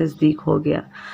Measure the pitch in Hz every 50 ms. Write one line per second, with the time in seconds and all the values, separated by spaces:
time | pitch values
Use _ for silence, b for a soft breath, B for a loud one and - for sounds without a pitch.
0 | 165 156 147 - 156 156 151 - - 156 156 151 151 147 151 - - B B B
1 | B B